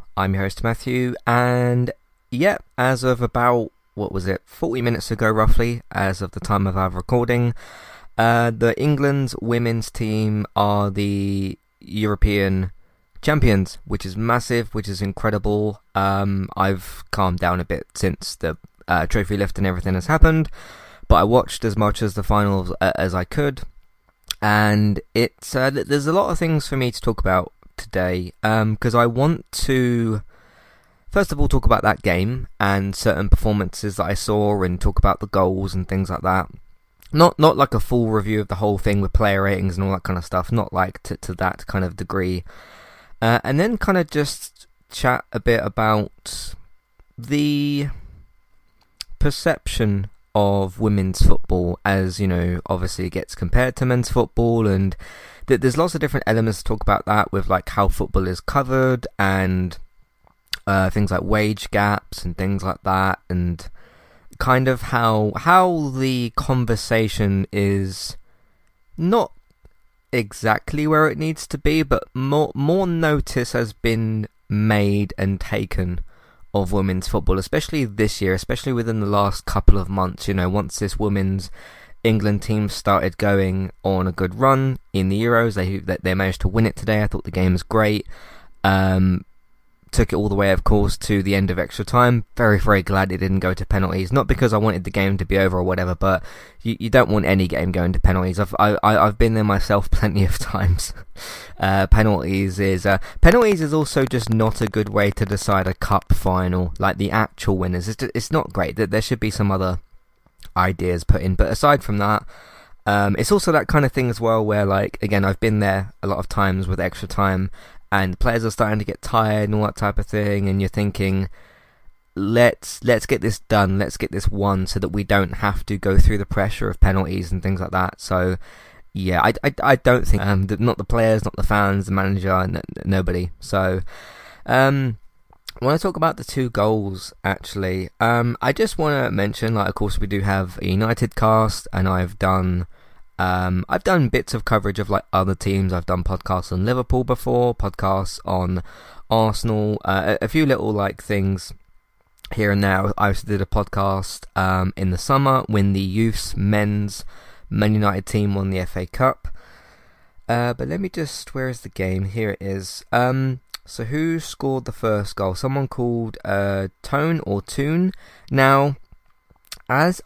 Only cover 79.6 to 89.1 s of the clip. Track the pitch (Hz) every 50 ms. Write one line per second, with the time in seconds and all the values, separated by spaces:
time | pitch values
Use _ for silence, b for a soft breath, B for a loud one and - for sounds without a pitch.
79.6 | - - 98 101 90 92 95 98 92 90 - - - 98 95 92 90 90 95 104
80.6 | 87 76 - - 104 95 - - 104 104 101 101 95 95 95 95 87 - B B
81.6 | B B B B B B B B B 117 110 104 101 107 104 101 - - 107 107
82.6 | 107 98 - - - 101 98 87 76 92 - - 107 101 98 98 98 92 92 95
83.6 | 95 - - - - 98 95 92 92 92 82 - 92 90 98 110 131 135 135 131
84.6 | 135 135 127 - - _ - 95 92 95 98 107 113 117 120 117 117 113 - 101
85.6 | 92 92 98 92 82 95 92 - - 92 92 95 95 95 90 - - 95 95 113
86.6 | 113 101 - - - 113 107 107 107 - - - - - - 92 92 92 90 87
87.6 | - - 113 110 107 104 107 104 - B B B B B B B B B B -
88.6 | - 98 95 95 95 95 92 95 95 92